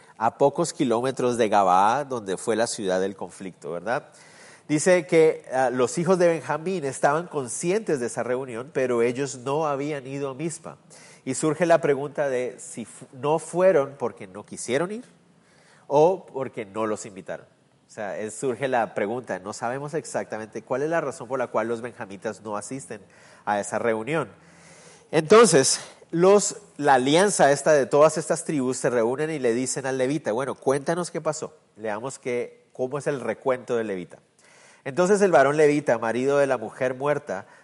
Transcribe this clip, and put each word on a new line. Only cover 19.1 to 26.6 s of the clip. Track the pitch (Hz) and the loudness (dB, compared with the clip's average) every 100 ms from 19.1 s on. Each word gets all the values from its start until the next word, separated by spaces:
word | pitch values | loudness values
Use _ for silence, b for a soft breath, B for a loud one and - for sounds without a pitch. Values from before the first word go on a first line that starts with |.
| 123 120 113 | -4 -8 -8
no | 92 | -8
sabemos | - 117 135 143 151 | -8 -8 -8 -8 -8
exactamente | - 120 104 110 107 117 | -6 -8 -8 -10 -10 -14
cuál | - 127 | -8 -6
es | 151 | -2
la | 165 | -2
razón | 143 - 113 | -4 -8 -8
por | 131 | -6
la | 117 | -4
cual | 120 110 | -2 -4
los | 117 | -6
benjamitas | 120 113 104 98 113 104 | -8 -12 -14 -10 -10 -10
no | 110 104 | -8 -8
asisten | - 135 - 107 - B B B - | -8 -12 -14 -16 -18 B B B -4
a | 104 | -2
esa | 98 110 | -2 -2
reunión. | 117 110 113 160 113 - B B B B B B B | 0 -2 -2 -4 -4 -10 B B B B B B B
Entonces, | 151 156 214 226 160 135 - B B - | -2 6 8 8 6 4 0 B B -8
los, | 165 185 202 - - | 2 6 6 4 -6